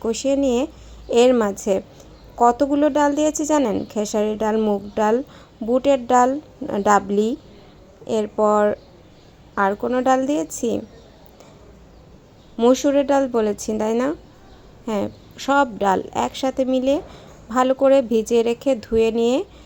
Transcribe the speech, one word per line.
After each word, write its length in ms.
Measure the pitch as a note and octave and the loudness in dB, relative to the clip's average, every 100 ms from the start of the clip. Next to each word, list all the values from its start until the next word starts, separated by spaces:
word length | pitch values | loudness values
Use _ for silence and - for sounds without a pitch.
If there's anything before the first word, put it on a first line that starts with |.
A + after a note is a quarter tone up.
কষিয়ে 340 | A3+ A3+ C4+ C#4 | -4 -4 -2 0
নিয়ে 260 | C#4 A#3+ D4+ - - - - | 2 0 -2 -8 -20 -18 -2
এর 220 | A#3 B3 | 4 4
মাঝে 420 | B3 G#3 G3 A3+ F#3+ - - - - - - | 4 0 -2 -2 -2 -4 -18 -20 -20 -12 2
কতগুলো 480 | A#3+ A#3+ C#4 C#4+ D4+ | 2 4 2 2 2
ডাল 220 | D4 D4 C#4+ | 2 0 2
দিয়েছি 280 | D4+ D4+ D4+ | 0 -2 0
জানেন? 320 | D4+ B3 F#3+ - | 0 2 -2 -4
খেসারির 520 | A3 G#3 G#3+ G#3+ G#3+ | -6 -4 -2 -2 -2
ডাল, 180 | G#3+ A3 | -2 0
মুগ 240 | G#3+ G3+ G3+ A3 | 0 -2 -4 -2
ডাল, 200 | G#3+ A#3 C#4+ - - - | 0 0 -4 -16 -20 -10
বুটের 380 | A3 B3+ C#4 C4+ A#3+ | -2 0 2 0 2
ডাল, 220 | B3 B3 C#4+ - - - G#3 | 2 4 0 -8 -14 -8 -2
ডাবলি, 460 | G3+ G3+ G3 G3+ A3 C#4+ - - - - - - - | 2 2 2 -2 -2 -4 -10 -20 -20 -20 -20 -18 -6
এরপর 540 | A3 G#3+ - G#3+ G#3 G#3 - - - - - - - - - | -4 -4 -2 0 2 0 -2 -10 -20 -20 -20 -20 -20 -12 -4
আর 160 | G3 G3+ | -2 -2
কোনো 220 | A#3 B3+ | -4 -2
ডাল 180 | B3+ C4 C4 | 2 0 0
দিয়েছি? 440 | D4+ D#4 - A3+ G3+ A3 - - - - - - - - - - - - - - - - - | -2 -4 -6 -4 -4 -8 -20 -20 -20 -20 -20 -20 -20 -20 -20 -20 -20 -20 -20 -20 -20 -16 0
মসুরের 480 | A#3 C4 C#4+ C#4 C#4 | 2 2 2 0 2
ডাল 160 | C#4 C4+ | 0 0
বলেছি, 420 | A#3+ G#3+ G3+ - G#3+ | 0 -2 -4 -6 -4
তাই 160 | G#3+ | -2
না? 140 | A3+ C4 E4+ - - - - - - | -2 -2 -4 -12 -20 -20 -20 -20 -16
হ্যাঁ, 220 | - G#3 G#3 - - - | -6 -4 -4 -8 -20 -12
সব 280 | - C#4 C#4 G3 | -2 0 0 -2
ডাল 220 | G3 F#3 - - | 0 0 -2 -6
একসাথে 480 | B3 - C4 C4+ B3+ | -6 -4 -6 -2 -2
মিলে 300 | C4 C4 D4 - - - - - | 0 0 -2 -4 -18 -20 -20 -6
ভালো 240 | A#3 C4 | -2 0
করে 240 | C4 C4+ C#4 | 2 4 4
ভিজিয়ে 400 | A3+ A3+ A3 A#3 | 4 0 2 0
রেখে 280 | A3+ A#3+ C#4 B3+ | 0 -2 -2 -2
ধুয়ে 340 | - A3+ A3+ | -2 0 0
নিয়ে, 260 | A3+ A#3 C4+ G4+ - | 2 0 0 -2 -12